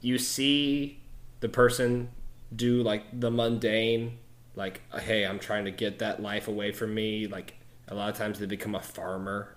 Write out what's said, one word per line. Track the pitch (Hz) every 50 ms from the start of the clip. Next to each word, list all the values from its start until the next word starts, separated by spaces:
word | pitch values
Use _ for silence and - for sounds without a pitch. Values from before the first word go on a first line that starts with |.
you | - 123 127 123
see | - - - - 135 139 143 143 143 143 143 143 143 143 - - - - - - - - - -
the | - 110
person | - 127 123 120 120 - 127 120 123 123 123 120 - - - - - - - - 117
do, | 110 120 123 120 123 120
like, | 110 104 107 - - - 123
the | 120 117
mundane, | 117 120 117 117 117 113 117 113 107 113 113 113 117 117 117 117 120 - - - - - - - -
like, | - 98 95 92 - - - - -
"Hey, | - 101 110 107 101
I'm | 92 98 101
trying | - - 107 104 101
to | 98
get | 92 - 113 104 98 -
that | 110 107 - -
life | 104 104 101 104 - -
away | 107 104 101 104
from | 104 - 117 107 107
me." | 110 107 110 107 107 110 101
Like, | 98 95 87 - - - - - - - - -
a | -
lot | 101 101 104
of | 107 -
times | 110 107 101 95
they | 104
become | 95 104 95 - 107 104
a | 107
farmer | - - - - 95 92 95 95 95 98 98 101 104 - -